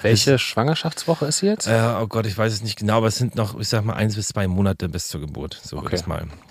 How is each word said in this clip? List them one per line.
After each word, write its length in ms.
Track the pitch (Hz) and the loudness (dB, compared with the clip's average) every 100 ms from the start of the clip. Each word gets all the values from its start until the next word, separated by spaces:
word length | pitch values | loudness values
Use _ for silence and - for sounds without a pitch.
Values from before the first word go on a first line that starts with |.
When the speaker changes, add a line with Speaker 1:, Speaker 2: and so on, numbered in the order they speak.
Speaker 1:
Welche 320 | 104 110 139 | 4 4 6
Speaker 2:
Es 80 | 131 | 4
Speaker 1:
Schwangerschaftswoche 840 | - - 139 160 165 - - 160 147 | 2 0 2 0 -2 -2 -2 0 0
ist 120 | - | 0
sie 80 | 196 | 0
jetzt? 200 | 214 - | 0 2
Speaker 2:
Äh, 300 | 113 117 107 | 2 2 0
oh 60 | 110 | -2
Gott, 200 | 113 107 | -2 -2
ich 120 | 95 | 0
weiß 140 | 110 | 0
es 100 | 107 | 0
nicht 160 | 110 - | -6 -2
genau, 200 | 104 113 | 2 4
aber 100 | 110 | 4
es 80 | - | 2
sind 160 | 123 | -2
noch, 240 | 117 104 - | 0 -2 -4
ich 100 | 104 | -2
sag 160 | 113 | 0
mal, 100 | 104 | 0
eins 200 | 95 107 | 0 0
bis 140 | 104 - | 0 -4
zwei 180 | 107 95 | -2 0
Monate 420 | 92 98 90 90 | 2 2 0 -2
bis 200 | 82 - | -4 -6
zur 120 | 76 | -8
Geburt, 400 | 73 71 76 - | -8 -8 -10 -12
so 120 | - - | -12 -10
würde 120 | - | -4
Speaker 1:
Okay. 60 | 90 | -4
Speaker 2:
ich 100 | 90 | -2
mal, 220 | 78 80 76 - | -6 -8 -14 -20